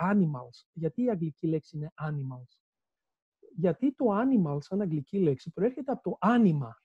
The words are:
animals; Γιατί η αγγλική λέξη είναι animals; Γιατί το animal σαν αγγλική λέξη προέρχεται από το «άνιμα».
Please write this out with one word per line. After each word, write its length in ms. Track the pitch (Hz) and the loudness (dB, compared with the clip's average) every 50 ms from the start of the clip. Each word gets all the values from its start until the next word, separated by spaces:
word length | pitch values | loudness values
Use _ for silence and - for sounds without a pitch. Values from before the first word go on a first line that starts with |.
| 165 190 208 | -2 2 2
animals; 520 | 208 180 156 143 123 123 123 - - _ _ | 2 2 2 0 -4 -10 -14 -18 -20 _ _
Γιατί 320 | _ 165 160 156 - - 247 | _ -6 -6 -4 -2 -2 -2
η 60 | 247 | 0
αγγλική 380 | 214 165 165 156 - _ - 160 | 0 -2 -4 -6 -6 _ -2 -2
λέξη 300 | 160 156 - - - 151 | -2 -2 -4 -8 -10 -10
είναι 140 | 147 156 - - 151 151 | -10 -10 -10 -8 -6 -6
animals; 500 | 147 143 135 131 127 123 123 - _ _ _ _ _ _ _ _ _ _ _ _ _ _ _ _ _ _ - - - | -4 -4 -6 -6 -8 -10 -14 -18 _ _ _ _ _ _ _ _ _ _ _ _ _ _ _ _ _ _ -20 -16 -6
Γιατί 400 | 175 165 180 156 - 247 285 - | -2 0 0 0 0 0 -2 0
το 100 | - 277 220 | 0 0 2
animal 480 | 196 208 247 269 269 214 170 147 143 147 | 2 2 2 2 4 2 2 2 -2 -4
σαν 220 | 143 - 185 202 | -6 -4 -4 -2
αγγλική 380 | 208 170 156 151 135 - - 202 | -2 -2 -2 -4 -4 -4 -2 0
λέξη 320 | 185 151 135 - - 170 | 2 2 0 0 -4 -10
προέρχεται 400 | - - 190 247 254 311 262 - | -4 -2 -2 -2 -2 -4 -6 -6
από 180 | 247 - - 185 | -6 -4 -4 -6
το 80 | - - | -4 0
«άνιμα». 640 | - 208 247 240 226 180 156 143 127 113 - - _ | 2 2 4 6 6 4 4 2 -2 -6 -10 -16 _